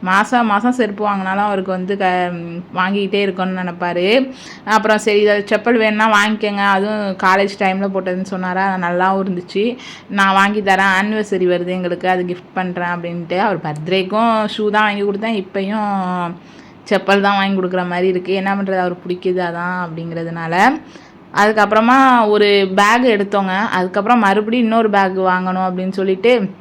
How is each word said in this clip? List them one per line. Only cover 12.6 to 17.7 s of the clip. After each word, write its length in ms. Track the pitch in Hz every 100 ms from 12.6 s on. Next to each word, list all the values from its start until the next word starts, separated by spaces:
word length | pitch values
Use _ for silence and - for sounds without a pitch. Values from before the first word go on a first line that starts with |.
| 185 180 175
அப்படின்ட்டு. 500 | 175 170 170 165 175
அவர் 200 | 214 175
பர்த்டேக்கும் 920 | 160 151 156 190 185 208 233 220 214 -
ஷூ 140 | 208
தான் 120 | 208
வாங்கி 200 | 214 202
கொடுத்தேன், 420 | 202 196 220 220
இப்பயும் 880 | 185 196 190 220 208 196 185 180 175 175 - - - - -
செப்பல் 320 | 196 190 196
தான் 160 | 196 202
வாங்கி 240 | 196 196
கொடுக்குற 280 | 180